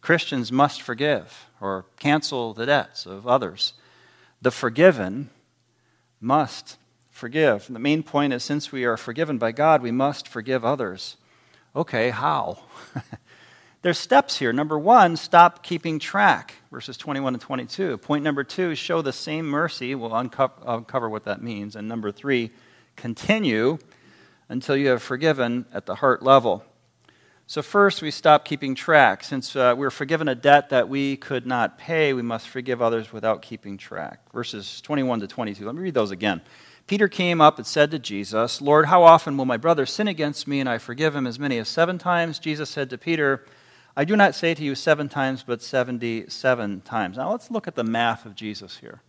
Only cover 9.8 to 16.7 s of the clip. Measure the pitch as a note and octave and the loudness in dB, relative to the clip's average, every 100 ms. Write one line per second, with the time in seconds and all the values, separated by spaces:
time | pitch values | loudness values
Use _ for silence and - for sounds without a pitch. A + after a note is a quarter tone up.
9.8 | B2 A#2+ C3+ C#3+ - B2 A2 C3 A#2 C#3 | 2 -2 -2 -4 -12 -12 -4 -2 0 -2
10.8 | G#2+ F#2 - - _ _ _ _ _ C#3 | -4 -6 -14 -18 _ _ _ _ _ -8
11.8 | E3 A#2+ A#2 A2+ C#3 D3 - - - - | -4 0 -2 0 -2 -2 -4 -10 -16 -20
12.8 | - - - - _ _ - _ _ _ | -14 -14 -14 -20 _ _ -20 _ _ _
13.8 | F3 D#3+ - C4+ C#4+ - B2+ A#2+ D3+ D3+ | -2 -2 2 2 2 -2 -2 -2 -2 -2
14.8 | E3 A#3+ F#3 E3 - F3 E3+ - - E3+ | 6 6 6 4 4 8 8 6 -8 -6
15.8 | E3 D#3 - G3 G3+ F3+ - - _ | -4 -6 -4 2 2 2 -2 -20 _